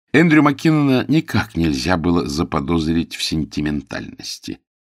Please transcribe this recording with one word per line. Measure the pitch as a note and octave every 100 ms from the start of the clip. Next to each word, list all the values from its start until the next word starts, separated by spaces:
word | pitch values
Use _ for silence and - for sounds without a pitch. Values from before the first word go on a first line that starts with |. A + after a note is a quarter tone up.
| _
Эндрю | C3+ E3+ D3+
МакКиннона | D3 C#3 E3 D#3 C#3+ C3 -
никак | D3+ D#3+ G#2+ E2+ E2
нельзя | E2 C#2 F2 F2+
было | E2 E2+ D2+
заподозрить | C#2+ - D#2 C2+ E2+ D#2 E2 E2 -
в |
сентиментальности. | - E2 D2 - D2+ D2 C#2+ - - - - - - - _ _